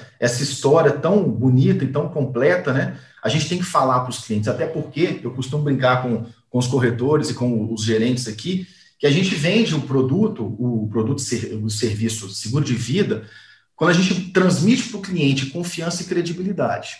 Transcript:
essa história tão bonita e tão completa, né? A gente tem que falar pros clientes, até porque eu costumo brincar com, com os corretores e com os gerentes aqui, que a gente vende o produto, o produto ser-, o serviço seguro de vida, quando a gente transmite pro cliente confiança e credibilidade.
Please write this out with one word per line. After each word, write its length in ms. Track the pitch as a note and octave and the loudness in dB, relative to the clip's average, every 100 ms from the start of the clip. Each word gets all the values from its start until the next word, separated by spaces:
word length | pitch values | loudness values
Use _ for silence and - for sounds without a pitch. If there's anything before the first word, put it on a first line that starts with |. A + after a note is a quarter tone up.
| - - | -12 -4
essa 240 | A#2+ - | -2 0
história 480 | C#3+ - C#3 D#3+ D3 | -4 0 4 6 4
tão 320 | - D#3+ G3+ | 2 2 2
bonita 600 | F3+ G#2+ C3 B2+ F3+ F#3 | 2 2 4 4 4 2
e 80 | C3+ | 0
tão 160 | C#3+ D#3+ | -2 -4
completa, 640 | D#3 B2 A#2 C#3 F3+ - | -2 -2 2 2 2 0
né? 280 | C3 F#3 - - - | -2 -2 -6 -16 -8
A 60 | B2+ | -2
gente 200 | D#3 D3 | -2 -2
tem 80 | F3+ | -2
que 60 | |
falar 380 | F3+ D3+ C3+ B2+ | 0 0 2 2
pros 220 | B2 A#2+ | 0 -8
clientes, 240 | - G#2+ G#2 | -4 -2 0
até 200 | A#2+ D#3 | -2 -2
porque 520 | - - C#3 F3 - | -4 -6 -2 -2 -2
eu 80 | A#2+ | -6
costumo 320 | C3 B2 D3 | -6 -4 -2
brincar 400 | D3 B2+ B2+ B2+ | 0 2 2 2
com, 220 | B2+ G#2+ - - _ | 0 -4 -6 -14 _
com 80 | B2 | -2
os 80 | B2 | 0
corretores 640 | C3+ B2 A2+ B2+ D3+ - | 2 2 2 2 2 0
e 20 | |
com 400 | B2 B2 A2+ G#2+ | -2 -2 0 -2
os 100 | A2 | -2
gerentes 440 | G#2+ A2 A#2 B2 A2+ | 0 2 2 0 -4
aqui, 400 | G#2 E3+ F#3 - - _ - | -8 -4 -4 -6 -16 _ 0
que 80 | C#3+ | 2
a 40 | |
gente 220 | D3 F#3+ | 4 2
vende 400 | E3+ D#3+ G#3+ A3+ | 0 2 2 2
o 80 | D3+ | 0
produto, 640 | B2+ C3+ C3 E3+ G#3+ - G#2 G#2+ | 0 0 2 2 2 0 -6 -4
o 280 | B2 A2+ G#2 | -2 -2 -2
produto 320 | A2+ A2 C#3+ | -2 -2 -2
ser-, 360 | - A#2 F2 A2 | -2 -4 -4 -6
o 160 | A2 | -4
serviço 580 | - A#2 G2+ A2+ G#2+ G#2 | -2 -2 0 -2 -4 -10
seguro 340 | - A2 C#3+ | -10 -4 -2
de 120 | C3+ A2+ | 0 -2
vida, 520 | - E3+ G3 - - - - - _ - | -2 0 0 -2 -6 -20 -20 -20 _ -2
quando 140 | D#3+ | 2
a 40 | |
gente 380 | F3 F#3+ F3 - | 4 4 0 0
transmite 580 | F#3 F3+ C3+ F#3 C4 - | 2 4 4 4 4 0
pro 120 | G3+ | -8
cliente 460 | F#3 F3 C#3 C3+ C3 | -6 0 2 2 -2
confiança 560 | E3+ F3 - E3 E3 | -6 -8 -6 -6 -6
e 20 | E3 | -4
credibilidade. 920 | F3 E3+ E3 F#3 F3 A#2+ - - - | -2 -2 -4 -4 -2 -2 -2 -8 -16